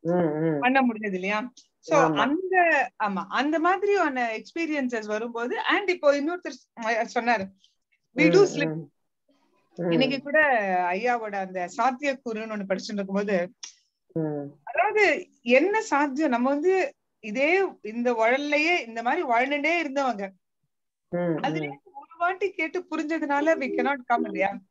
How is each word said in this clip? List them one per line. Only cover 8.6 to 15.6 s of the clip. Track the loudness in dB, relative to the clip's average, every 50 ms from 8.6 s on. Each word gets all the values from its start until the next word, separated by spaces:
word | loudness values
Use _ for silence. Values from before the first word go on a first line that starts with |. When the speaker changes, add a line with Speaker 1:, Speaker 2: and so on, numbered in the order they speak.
| -2 -2 -2
Speaker 1:
ம். | -6 -8 -12 _ _ _ _ _ _ _ _ _ _ _ _ _ _ _ _ _ -6
ம். | -2 0
Speaker 2:
இன்னைக்கு | 2 2 2 2 0 -4
கூட | -6 0 2 2 4 4 4 2 2 0 0 0 0 0
ஐயாவோட | -2 0 0 0 0 0 -2 -6 -6
அந்த | -6 -6 -6 -6 -6 -6 -6 -4
சாத்தியக்கூறுன்னு | -2 0 0 0 -2 -4 -4 -4 -4 _ -8 -6 -6 -6 -6 -8
ஒண்ணு | -8 -4 -4
படிச்சுட்டு | -4 -4 -4 -6 -6 -6
இருக்கும்போது, | -6 -2 -2 -2 0 0 0 -2 -2 -4 -8 _ -20 -20 -20 _ _ _ _ _ _ _ _
Speaker 1:
ம். | -4 -4 -4 -4 -6 -8 -10 -14 _ _
Speaker 2:
அதாவது | -6 -2 0 0 2 2 2 4 4 2 0 -4 _ _ _
என்ன | _ 4 4 4